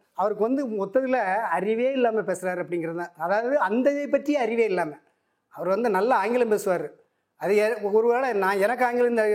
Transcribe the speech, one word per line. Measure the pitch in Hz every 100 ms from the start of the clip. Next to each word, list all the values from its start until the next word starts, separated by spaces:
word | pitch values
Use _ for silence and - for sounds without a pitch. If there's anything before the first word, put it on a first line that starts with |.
| _
அவருக்கு | - 196 202
வந்து | 220 269 269
மொத்தத்துல | 214 196 254 262 254 196 196
அறிவே | 220 170 190 226 254
இல்லாம | 269 240 220
பேசுறாரு | 190 175 180 180
அப்படிங்கிறது | 160 175 160 165
தான். | 175 -
அதாவது | 165 202 233 285
அந்த | 190 220 262
இதை | 285 285
பற்றி | 285 277 294
அறிவே | 220 233
இல்லாம. | 226 180 165 147 _ _ _ _ _
அவர் | - 165
வந்து | 196 240
நல்ல | 185 214
ஆங்கிலம் | 240 202 247 233
பேசுவாரு. | 208 202 175 151 - _ _ _ _
அது | 165 208
எ-, | 214 226 202
ஒருவேளை | 208 233 240 262
நான் | 208 190 202
எனக்கு | 202 233
ஆங்கிலம் | 247 247 240
இந்த | 233 214